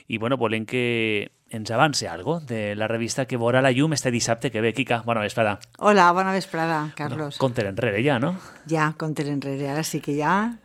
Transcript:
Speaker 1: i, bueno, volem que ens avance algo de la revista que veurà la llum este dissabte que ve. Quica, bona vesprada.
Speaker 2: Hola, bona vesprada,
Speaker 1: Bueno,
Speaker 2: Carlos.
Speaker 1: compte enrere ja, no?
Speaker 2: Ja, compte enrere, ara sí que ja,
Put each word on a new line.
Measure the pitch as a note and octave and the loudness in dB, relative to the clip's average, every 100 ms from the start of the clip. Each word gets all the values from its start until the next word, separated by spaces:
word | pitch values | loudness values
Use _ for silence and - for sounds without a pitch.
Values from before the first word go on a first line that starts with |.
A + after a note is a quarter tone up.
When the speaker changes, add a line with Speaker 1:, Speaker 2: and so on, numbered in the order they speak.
| - | -8
Speaker 1:
i, | A2+ | -4
bueno, | A2+ C3 | -2 0
volem | A2+ A2 G#2+ | 0 0 -2
que | B2 A#2+ A#2 A2 G#2+ G#2 - _ | -2 0 0 0 -2 -4 -12 _
ens | A2+ G#2+ | -10 -2
avance | A#2 D3+ B2+ G2 | 2 2 2 -4
algo | E2+ F#2+ E3+ | -6 -4 -4
de | C#3+ A2+ G#2 G#2 | -4 -4 -4 -2
la | A2 | -2
revista | A2+ A2+ - B2+ | -2 -2 -4 -4
que | B2+ | 0
veurà | A#2 B2+ | 2 4
la | C3+ | 4
llum | B2+ D#3+ | 4 2
este | C#3+ C3 | 2 0
dissabte | A#2+ - A#2+ C#3 | 0 0 0 -2
que | G#2+ | 0
ve. | A2+ | 0
Quica, | A2+ B2 A#2 | 0 0 -2
bona | A2+ A2+ | 0 0
vesprada. | G#2 A#2+ G#2+ G2 - - | 0 2 0 0 -8 0
Speaker 2:
Hola, | G3+ G#3 F3 | 4 6 6
bona | F3 F#3+ | 6 2
vesprada, | F#3+ - D#3+ E3 D#3+ | -2 -2 -2 -2 -2
Speaker 1:
Bueno, | D3+ C#3+ | -4 -6
Speaker 2:
Carlos. | D3 D3 D3 - | -6 -6 -6 -2
Speaker 1:
compte | C3+ B2 G2+ | 0 0 -2
enrere | F#2+ A#2+ G2+ C#3 | 0 0 2 2
ja, | B2 | 2
no? | D3 F#3 - - D3+ | 0 -4 -10 -18 -4
Speaker 2:
Ja, | D#3+ D#3 D#3 | 0 0 0
compte | D#3 D3+ C#3+ | -4 -4 -2
enrere, | C#3+ C#3 C3+ C#3+ | -4 -4 -4 -4
ara | D3 | -4
sí | D#3+ D3+ | -4 -4
que | - C#3+ | -4 0
ja, | D3+ F#3+ A3+ A3+ | 2 2 0 -4